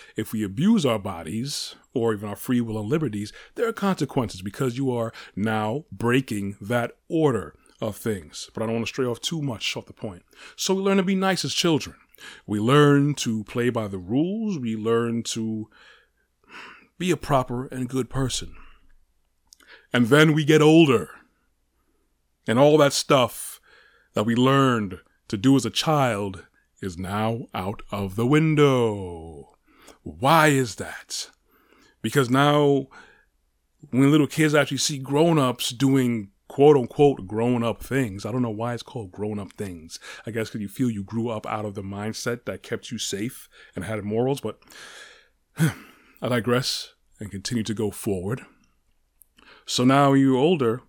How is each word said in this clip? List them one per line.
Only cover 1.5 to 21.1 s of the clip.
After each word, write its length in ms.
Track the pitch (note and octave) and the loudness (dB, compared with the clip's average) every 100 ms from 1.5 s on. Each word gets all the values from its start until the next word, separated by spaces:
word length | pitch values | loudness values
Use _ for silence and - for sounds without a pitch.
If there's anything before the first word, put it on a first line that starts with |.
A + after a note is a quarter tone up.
| - - - _ | -8 -10 -14 _
or 200 | B2 A#2 | -2 -2
even 160 | G#2+ G#2 | -2 -6
our 60 | G2+ | -8
free 260 | - B2 | -2 -2
will 180 | A#2 A2 | 0 -6
and 80 | G#2 | -2
liberties, 440 | D#3 D3 G#2 G#2 - - - | -2 -2 -4 -8 -12 -16 -4
there 120 | A#2+ | -4
are 60 | |
consequences 680 | - G3 F#3 D3 - A2 F#2 | -2 -2 0 -2 -2 -4 -6
because 360 | F#2+ - C3+ A#2+ | -12 -4 -4 -2
you 140 | C3+ | -2
are 200 | A#2+ A2+ - - - | -2 -4 -8 -14 -4
now 500 | G#2+ A2 G#2+ B2+ - | -2 -2 -2 -4 -8
breaking 640 | G2 A#2 B2+ C3+ G#2+ G2 G2+ | -4 0 2 0 -4 -6 -8
that 340 | G2+ A#2+ A#2 - - | -4 -2 -2 -8 -6
order 460 | E3 D3+ A2+ D#2 - _ _ | 0 2 0 -4 -14 _ _
of 160 | A2+ G2 | -8 -6
things. 540 | A2+ G2+ D2+ - - | -6 -6 -8 -16 -14
But 80 | - | -8
I 60 | A2 | -4
don't 80 | A#2 | -4
wanna 100 | G#2+ | -4
stray 220 | - B2+ | -4 -4
off 120 | A#2 | -4
too 220 | - E3 | -6 -6
much 340 | C#3+ A2 - - | -6 -6 -8 -8
off 120 | - | -12
the 60 | |
point. 280 | - A2+ F2+ - _ - - | -12 -12 -12 -20 _ -20 -8
So 200 | - F#3+ | -2 0
we 80 | |
learn 140 | G3 G3 | 2 2
to 60 | |
be 120 | F#3 F#3+ | 2 0
nice 280 | F#3+ F#3 | 0 -2
as 100 | C#3+ | -2
children. 420 | - F3 D3+ - - _ _ - - - | -2 2 0 -2 -12 _ _ -20 -20 -6
We 140 | G#2 | -2
learn 560 | A2+ C#3+ D3 C#3+ C#3+ C#3+ | 4 6 6 6 2 -2
to 280 | - A2 G#2 | -4 -4 -4
play 260 | B2 B2 | -2 -2
by 160 | A#2 G#2+ | -2 -4
the 100 | G2 | -8
rules. 640 | F2+ B2+ E3+ G#3+ A3 E3+ | -4 -2 -2 -2 -4 -4
We 160 | A#2+ A2 | -4 -4
learn 480 | G#2+ A#2 A#2 A#2 | 0 0 0 -4
to 460 | A2 A#2 A2 A2 A2 _ - - _ _ _ _ _ - - - _ - | -6 -6 -6 -6 -10 _ -20 -20 _ _ _ _ _ -20 -20 -20 _ -8
be 100 | F3+ | -2
a 80 | D#3 | -2
proper 480 | - C#3+ B2+ B2 C3+ | 0 0 0 -6 -8
and 240 | B2+ B2 | -8 -4
good 220 | B2 A#2 | -4 -4
person. 440 | C3 C3 - - - - - _ _ _ _ _ _ _ _ _ - _ | -4 -4 -4 -8 -16 -20 -20 _ _ _ _ _ _ _ _ _ -20 _
And 160 | A#2+ A#2 | 0 4
then 260 | C#3+ D#3 | 6 6
we 120 | D3+ D3 | 4 4
get 160 | D#3 | 6
older. 480 | D3+ D#3+ D#3+ A2+ - | 8 8 8 4 0